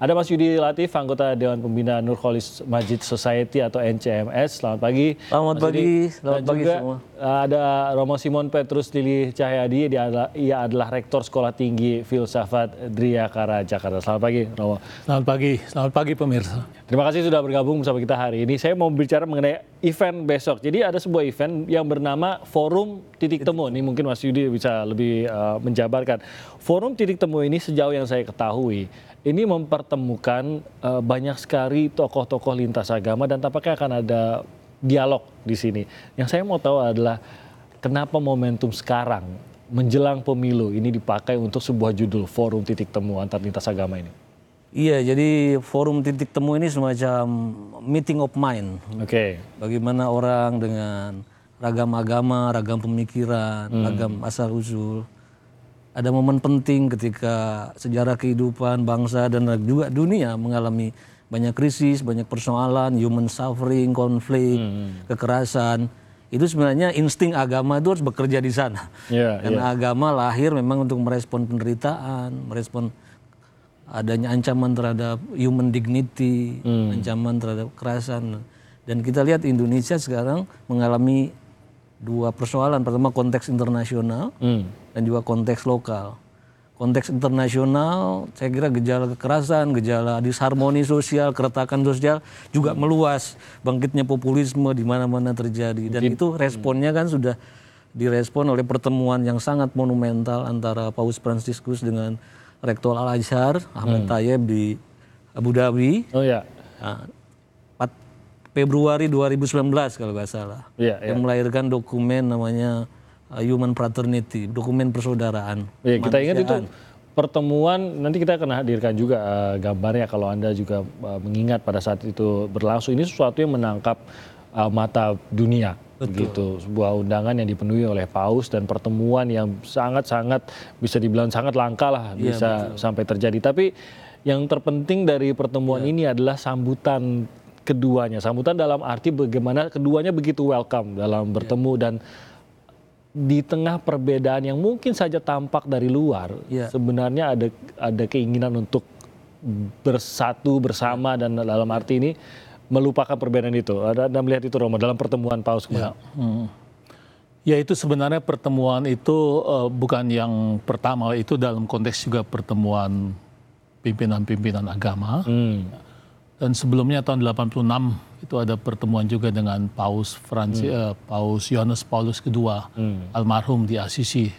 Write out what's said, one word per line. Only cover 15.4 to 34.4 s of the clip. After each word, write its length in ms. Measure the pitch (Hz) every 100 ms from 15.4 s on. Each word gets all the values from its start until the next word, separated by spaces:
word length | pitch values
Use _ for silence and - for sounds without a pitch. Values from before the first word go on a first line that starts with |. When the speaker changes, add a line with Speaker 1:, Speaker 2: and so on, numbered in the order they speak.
| 143 123 -
Speaker 3:
selamat 240 | 139 135
pagi 200 | 147 151 156
pemirsa. 480 | 143 123 92 113 - - -
Speaker 1:
Terima 160 | 131 143
kasih 220 | 165 170
sudah 160 | 156
bergabung 400 | 139 139 131 156
bersama 160 | 139 123
kita 160 | 120 123
hari 260 | 123 117
ini. 140 | 123 139
Saya 160 | 165
mau 160 | 180 165
bicara 400 | 143 143 151 160
mengenai 320 | 147 143 160 - -
event 400 | 170 156 185 175
besok. 400 | 151 143 156 110
Jadi 180 | 147 190
ada 140 | 202 175
sebuah 260 | 185 165
event 460 | 143 117 151 160 165
yang 160 | 160 151
bernama 540 | 143 143 143 180 185
Forum 600 | - 160 151 185 208 196 - -
Titik 240 | 160 156 139
Temu. 240 | 165 135
Ini 100 | 131 135
mungkin 160 | 127
Mas 160 | 143 120
Yudi 320 | 135 131 135
bisa 320 | 117 127 113
lebih, 480 | 107 110 117 113 117
eh, 260 | 104 104 107
menjabarkan. 560 | 123 117 113 131 127 113 - - - -
Forum 400 | - 175 240 233
Titik 240 | 196 180
Temu 160 | 175 151
ini 180 | 143 165
sejauh 320 | - 147 143
yang 140 | 143 123
saya 180 | 127 113
ketahui, 640 | - 113 117 123 101 95 - - -
ini 200 | 143 165 220
mempertemukan, 1120 | 165 151 151 - 135 127 110 - 123 139 151
eh, 420 | - - 127 127
banyak 340 | 117 127 139 127
sekali 480 | - 139 131 147 151
tokoh-tokoh 720 | - 135 139 120 127 139 127
lintas 340 | 117 113 101
agama 400 | 113 104 113 135
dan 80 | 135
tampaknya 400 | 139 147 170 156
akan 120 | 139 123
ada 200 | 113 117 113 117